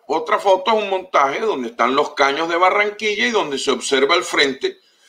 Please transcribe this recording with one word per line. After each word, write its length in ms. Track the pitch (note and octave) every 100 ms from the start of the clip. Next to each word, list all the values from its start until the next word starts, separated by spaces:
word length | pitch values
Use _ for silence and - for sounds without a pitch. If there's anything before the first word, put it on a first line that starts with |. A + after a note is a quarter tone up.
| -
otra 320 | D#3 D#3+ G#3
foto 320 | G3 F#3+ A#3
es 120 | A3
un 60 | G3+
montaje 520 | F#3+ F#3 D#3 C#3 E3+
donde 280 | A3 D#3 A#2
están 240 | - A#2+ C#3
los 200 | D3 -
caños 340 | C#3 C#3+ E3+
de 80 | E3+
Barranquilla 720 | F#3 G3+ G#3 G#3 G#3+ G#3 A#3+
y 20 |
donde 300 | G#3+ D#3 C3+
se 100 | -
observa 460 | A#2+ - C3+ C#3 E3+
al 80 |
frente, 560 | F3 E3 C#3 C3 F#3+ - _ _